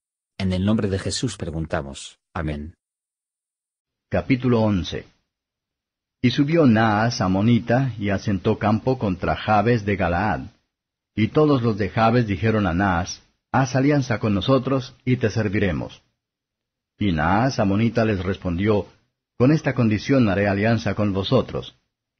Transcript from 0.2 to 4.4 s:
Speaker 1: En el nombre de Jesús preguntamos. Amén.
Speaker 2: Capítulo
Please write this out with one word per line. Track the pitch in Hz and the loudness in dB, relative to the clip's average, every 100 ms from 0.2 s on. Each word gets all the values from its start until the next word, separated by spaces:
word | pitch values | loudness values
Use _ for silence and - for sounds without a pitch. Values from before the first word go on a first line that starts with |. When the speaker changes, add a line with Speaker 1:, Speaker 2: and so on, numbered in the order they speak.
| _ - | _ -6
Speaker 1:
En | 95 | -2
el | 92 | 0
nombre | 98 107 101 | 2 0 0
de | 95 | -2
Jesús | 95 - 131 - | -4 -4 -6 -6
preguntamos. | 85 80 78 85 71 69 - - _ | -8 -6 -4 -6 -6 -12 -18 -20 _
Amén. | - 78 73 78 - _ _ _ _ _ _ _ _ _ _ _ _ _ | -8 -6 -6 -10 -16 _ _ _ _ _ _ _ _ _ _ _ _ _
Speaker 2:
Capítulo | 92 - 131 | -4 0 0